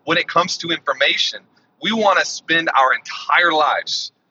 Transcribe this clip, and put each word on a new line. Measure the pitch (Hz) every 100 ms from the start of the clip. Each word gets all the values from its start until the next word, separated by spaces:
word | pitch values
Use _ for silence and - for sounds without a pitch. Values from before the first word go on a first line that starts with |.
when | - 170
it | 156
comes | 165 180 -
to | 170
information, | 160 - - 147 170 - 104 - _ _ _
we | 190
wanna | 226 208 175
spend | 147 - - 165 165 135
our | 127
entire | 120 - - - 156 175
lives | 156 143 95 - - - - _